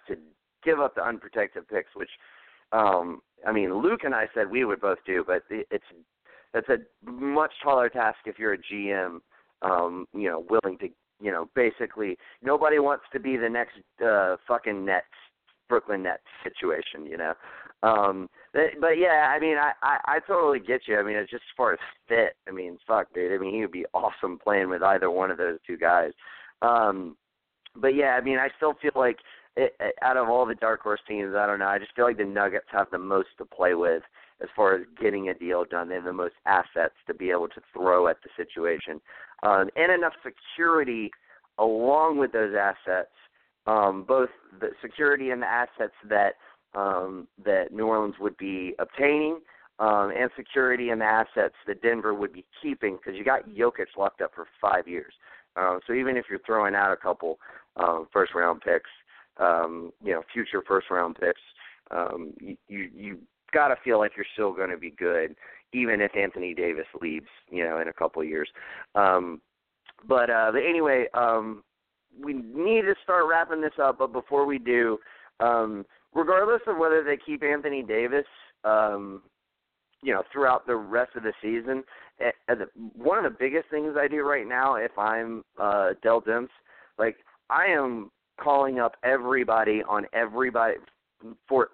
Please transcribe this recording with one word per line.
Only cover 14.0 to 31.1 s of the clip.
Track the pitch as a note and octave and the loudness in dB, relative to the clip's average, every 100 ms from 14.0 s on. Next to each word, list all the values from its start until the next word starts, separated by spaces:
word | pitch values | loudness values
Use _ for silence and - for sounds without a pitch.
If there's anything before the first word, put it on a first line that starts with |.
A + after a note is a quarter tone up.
uh, | A#2 G#2 F#2+ F#2 - | 2 4 2 0 -2
fucking | A#2+ A2+ G2+ | -2 -2 -4
Nets, | F#2+ F#2 - - - _ _ _ - | 0 -2 -2 -14 -20 _ _ _ 0
Brooklyn | A#2+ - G2 | 0 0 -2
Nets | F#2 - - - | -4 -6 -10 -14
situation, | F#2 - F2+ D#2+ - D#2 D2+ | -12 -6 -4 -4 -6 -12 -12
you | E2 | -6
know. | D#2+ D#2+ - - - - | -6 -6 -12 -20 -20 0
Um, | A2 A2 G2+ F#2+ F#2 - - | 2 4 2 0 -8 -16 -4
but, | D3 D#3+ D#3 | 0 0 2
but | D#3+ D#3+ | 2 4
yeah, | F3+ D#3 D3 | 4 4 4
I | D3 | 2
mean, | D#3 D3 | 0 2
I, | D3 - | 0 0
I, | C3+ C#3+ - | 0 0 0
I | D#3 | -2
totally | - F#3 D#3 C3 | 0 2 2 2
get | F#2+ B2+ - | 0 -4 0
you. | G#2+ | 0
I | |
mean, | G#2 G#2+ | 0 -4
it's | G2 | -6
just | A#2+ | -10
as | - - | -12 -2
far | A#2+ | 0
as | E2+ - - - | 0 -6 -18 0
fit. | A#2 G2+ - - | 2 2 -2 -12
I | |
mean, | F#2+ F2+ F2 - | -10 -10 -12 -2
fuck, | A2 - | -2 0
dude. | F2 F2+ | -4 -2
I | F#2+ | -2
mean, | F#2+ | -4
he | A2 | -4
would | G2+ | -6
be | F2+ - | -6 -6
awesome | G2 G#2+ - G2 F2 | -2 -2 -4 -8 -4
playing | G#2 G2+ F#2 | 0 0 0
with | F2+ | 2
either | F#2+ F#2+ F#2 | 2 4 2
one | F2 F#2 | 0 0
of | E2+ | -2
those | F2 E2 - | -4 -4 -8
two | E2 | 0
guys. | E2+ F2 D#2+ - - - - _ | 4 4 2 -4 -18 -20 -20 _
Um, | A#2 A#2 G#2+ F#2+ F2 D2+ _ _ _ _ - A#2+ | 2 4 2 0 -8 -14 _ _ _ _ -20 -2
but | C3+ | 2
yeah, | C#3 C#3 B2+ | 2 2 2
I | |
mean, | B2+ C3 | 0 0
I | C3+ - | -2 0
still | D#3 C#3+ | -2 0
feel | D3 C3+ | -2 2
like | B2 A2 - - _ - | 0 0 -10 -20 _ 0
it, | C3 - | 0 0
it, | G2+ - | -6 -2
out | C3 B2+ | 0 2
of | A#2 | 2
all | A#2+ | 2
the | A#2+ A2+ | 2 0
dark | A2+ A2 | -2 0
horse | G#2+ G#2 | -2 -4
teams, | - | -4